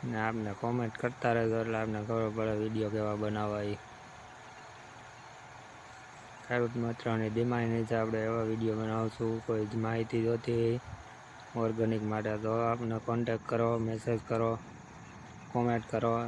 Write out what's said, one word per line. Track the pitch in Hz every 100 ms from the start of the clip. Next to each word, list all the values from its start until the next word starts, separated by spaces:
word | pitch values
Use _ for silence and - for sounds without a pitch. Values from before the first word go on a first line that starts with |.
ને | 123 113
આપને | 110 113 107 101
કોમેન્ટ | 117 120 117 -
કરતા | 123 123 123
રહેજો, | 117 113 113
એટલે | 113 110
આપને | 110 107
ખબર | 104 113 110
પડે | 110 110 107
વીડિયો | 110 110 107
કેવા | 107 107 104
બનાવવા | 107 107 104 104
ઈ. | 104 104 - - - - - - - - - - - - - - - - - - - - - - - - - -
ખેડૂત | - 123 120 123
મિત્રોની | 117 117 - 113 110
ડિમાન્ડ | 110 120 120 117 113
છે, | 110 117
આપણે | 110 110
એવા | 110 117
વીડિયો | 110 113 113 107
બનાવશું. | 110 110 113 - 113 113
કોઈ | - 110 107
જ | 113
માહિતી | 110 113 113 117
જોતી | 113 117 120 117
હોય | 117 120 - - - - - - - -
ઓર્ગેનિક | 113 113 110 113
માટે, | 107 107 110 107
તો | 110 113
આપને | 117 117 120 113
કોન્ટેક્ટ | 110 117 117 113 -
કરો, | 117 117 117
મેસેજ | 113 113 113 117
કરો, | - 113 113 113 - - - - - - - - -
કોમેન્ટ | 123 120 117 117
કરો. | 113 117 117